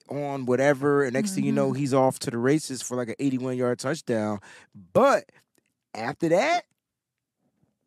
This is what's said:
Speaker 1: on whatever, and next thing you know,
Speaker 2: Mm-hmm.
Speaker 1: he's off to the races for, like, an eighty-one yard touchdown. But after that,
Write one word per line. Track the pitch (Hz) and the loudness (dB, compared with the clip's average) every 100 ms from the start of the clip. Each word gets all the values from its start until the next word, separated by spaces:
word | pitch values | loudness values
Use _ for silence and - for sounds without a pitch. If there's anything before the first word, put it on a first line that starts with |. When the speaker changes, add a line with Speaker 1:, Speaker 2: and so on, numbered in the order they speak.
| - | -12
Speaker 1:
on | 143 143 139 123 | -8 -8 -6 0
whatever, | 123 139 135 143 143 | 2 4 2 2 2
and | 131 | 2
next | 131 208 185 | 0 -2 -2
thing | |
you | 139 | 0
know, | 139 135 | 0 0
Speaker 2:
Mm-hmm. | 131 | 0
Speaker 1:
he's | 143 | 0
off | 135 131 - | 4 2 2
to | - | -6
the | 117 | -2
races | 123 156 - 123 | 2 2 -2 -10
for, | - 123 | -6 -6
like, | 117 | -6
an | - | -4
eighty-one | 139 127 127 127 | -2 -2 -4 -2
yard | 123 123 | -2 -2
touchdown. | 131 135 - 113 107 104 - - - 101 90 | -4 -6 -2 -2 -2 -4 -10 -20 -20 -20 -2
But | 190 277 214 - _ _ _ _ _ _ | 4 4 4 -2 _ _ _ _ _ _
after | - 117 160 165 | -10 -8 -4 0
that, | 175 285 349 - _ _ _ _ _ _ _ _ _ _ _ | 2 2 -2 -4 _ _ _ _ _ _ _ _ _ _ _